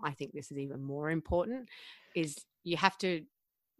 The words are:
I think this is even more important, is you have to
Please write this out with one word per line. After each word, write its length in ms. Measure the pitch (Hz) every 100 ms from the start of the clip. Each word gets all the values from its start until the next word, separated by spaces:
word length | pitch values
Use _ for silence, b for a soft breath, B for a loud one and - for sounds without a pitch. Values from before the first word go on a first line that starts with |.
I 80 | 151
think 200 | 139 139
this 200 | 147 131
is 60 | 139
even 220 | 139 135
more 280 | 135 143 151
important, 580 | 160 156 175 196 262 240 b b b b
is 220 | 175 156 143 - _
you 140 | 170 165
have 200 | 190 -
to 260 | 185 170 - _ _ _ _